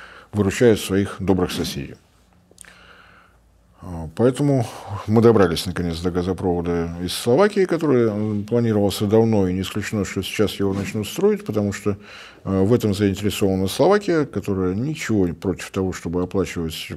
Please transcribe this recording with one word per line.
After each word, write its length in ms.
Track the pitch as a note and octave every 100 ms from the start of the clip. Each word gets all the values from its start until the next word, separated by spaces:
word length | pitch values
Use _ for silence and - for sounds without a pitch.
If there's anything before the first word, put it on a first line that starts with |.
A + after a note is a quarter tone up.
| - - -
выручают 480 | G#2 G2 - A#2+ G#2
своих 360 | - F#2+ G2 -
добрых 320 | F#2 F#2 F2+
соседей. 440 | - E2 - C2+ - _ _ _ _ _ - - - - - - - _ _ _ _ _ _
Э, 260 | F#2 E2+ D#2+ -
поэтому 500 | A#2+ C3 C#3+ C3+ A2 - - G2+ -
мы 140 | A2
добрались, 460 | A2+ G#2+ F2+ D#2+ -
наконец, 340 | F2 F2 E2
до 100 | F2+
газопровода 840 | F2 F2 F2+ F#2+ F2 E2+ F2 E2+ E2+
из 100 | F2+
Словакии, 540 | - - C3 G#3 G#3 F#3
который, 420 | E3+ D#3+ B2+ A2+
э, 320 | G#2 G#2+ G#2
планировался 640 | G#2 A#2+ A#2 G#2+ G2+ F#2 G#2
давно, 400 | A2 A2+ G#2+ F#2
и 60 |
не 80 | F2+
исключено, 460 | F#2 G#2+ G2+ A2 F#2+
что 160 | -
сейчас 320 | F#2 - G2+
его 180 | - G2+
начнут 340 | F#2+ G2 A2 G2+
строить, 380 | - G3 G#3
потому 280 | - G#2+ G#2
что, 260 | G2 G#2 G2+ - - - -
э, 180 | G#2 F#2+
в 80 | G2
этом 220 | A#2+ A2
заинтересована 760 | G2 G#2 F#2 G2+ - G2 F#2+ F#2+
Словакия, 560 | - D3+ G#3 G3+ E3
которая 500 | C#3+ G#2 F#2+ F#2+ F#2
ничего 520 | F#2+ C#3 D#3 - G#2+ F2+
против 360 | D#2+ G2+ D#2+ -
того, 220 | - F#2
чтобы 300 | F2 F2 F2
оплачивать 720 | F2+ G2 F2 - D#2+ D#2+ -